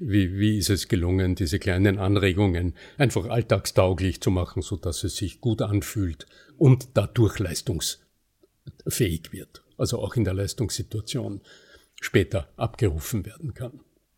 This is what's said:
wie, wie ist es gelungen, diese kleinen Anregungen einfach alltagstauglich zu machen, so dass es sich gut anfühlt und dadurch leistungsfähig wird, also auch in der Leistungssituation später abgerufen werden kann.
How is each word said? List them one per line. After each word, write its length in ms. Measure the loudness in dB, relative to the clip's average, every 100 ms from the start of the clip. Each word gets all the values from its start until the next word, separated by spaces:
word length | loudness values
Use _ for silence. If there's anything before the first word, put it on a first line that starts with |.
wie, 360 | 0 2 2 2
wie 220 | 0 2
ist 100 | 0
es 200 | -2 0
gelungen, 480 | 0 2 2 2 0
diese 240 | 0 -2
kleinen 360 | 0 2 4 4
Anregungen 760 | 2 2 2 2 2 2 -2 -6 -10 0
einfach 280 | 0 0 -2
alltagstauglich 920 | -2 2 0 0 2 2 4 0 0
zu 120 | 0
machen, 280 | 0 0 -4
so 140 | -6 -6
dass 280 | -6 -4
es 100 | -6
sich 260 | -4 -8 -4
gut 220 | -2 -2
anfühlt 640 | 0 -2 -2 -4 -4 -4 -14 -20 -12 4
und 300 | 6 6 4
dadurch 440 | -2 0 2 2 2
leistungsfähig 1900 | -4 -4 -4 -4 -4 -8 _ _ _ _ _ _ -20 -12 -6 -2 0 -2 -6
wird, 300 | -16 -16 -20 _ -6
also 220 | -4 -2
auch 160 | -4 -2
in 80 |
der 100 | 0
Leistungssituation 1040 | 0 -4 -4 -4 -4 -6 -8 -6 -6 -6 -8 -14 -20 _ -20 _ -14
später 480 | 0 2 2 0 -4 -6
abgerufen 680 | -6 0 0 0 -4 -6
werden 300 | -6 -10 -10
kann. 240 | -10 -12 -14 _ _ _